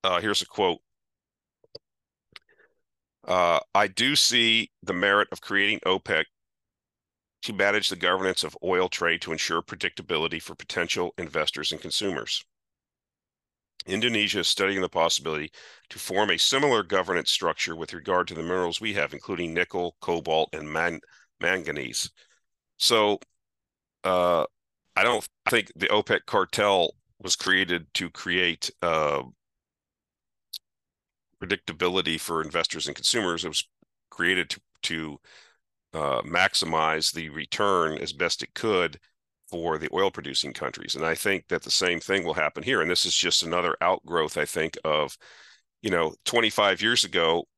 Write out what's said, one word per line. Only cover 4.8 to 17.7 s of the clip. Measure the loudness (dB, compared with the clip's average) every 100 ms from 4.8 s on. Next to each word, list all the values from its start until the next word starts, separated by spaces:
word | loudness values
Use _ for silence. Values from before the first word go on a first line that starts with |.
the | -4
merit | 0 4 4 2
of | -4
creating | -2 2 2 2 0
opec | 0 0 -2 -2 _ _ _ _ _ _ _ _ _ _ _
to | -10
manage | 0 2 2 0
the | 0
governance | 0 2 0 -2
of | -4 -6
oil | 0 0 0
trade | 0 -2 -2
to | -4
ensure | -4 -2 -2
predictability | -4 -6 -6 -8 -4 -2 -2 -6
for | -10 -18
potential | -8 -4 -2 -2 -4 -6
investors | -6 -2 -4 -4 -6
and | -6
consumers. | -6 -4 -4 -4 -6 -8 -8 _ _ _ _ _ _ _ _ _ _ _ _ _ -6
Indonesia | -2 0 2 0 0
is | 0
studying | 2 2 0
the | -2
possibility | 2 2 2 -2 -4 -6 -14 -20 -20 _
to | -12
form | -4 0 2
a | 2
similar | 2 4 4 2
governance | 2 0 2 0 0
structure | 0 0 -2 -4